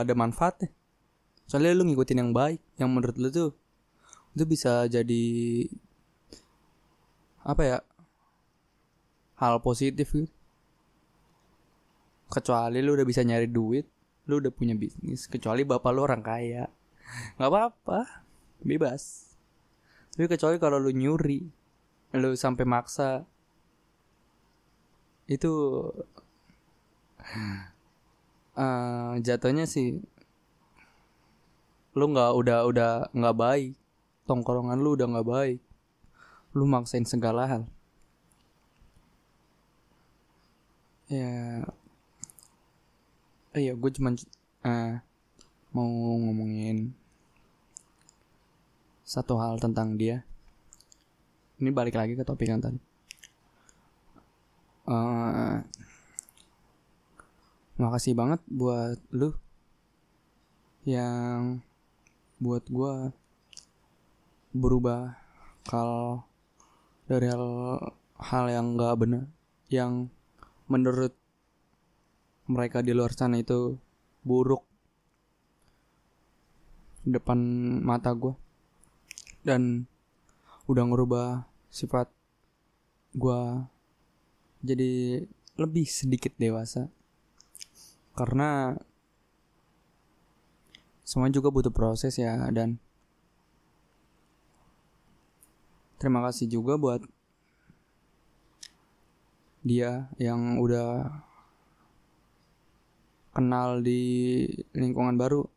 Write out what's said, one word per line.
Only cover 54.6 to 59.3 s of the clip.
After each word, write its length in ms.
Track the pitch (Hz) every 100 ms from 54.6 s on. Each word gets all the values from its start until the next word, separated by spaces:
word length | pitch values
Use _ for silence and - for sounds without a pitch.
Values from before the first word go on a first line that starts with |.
| _ _ -
Eh, 680 | 117 117 120 117 113 113 110 - - - - _ - - _ _ _ _ _ _ _ _ - - _ _ _ _ -
makasih 400 | 120 120 131 120
banget 240 | 120 165 -
buat 480 | 135 123 120 117 117 -
lu 240 | 127 147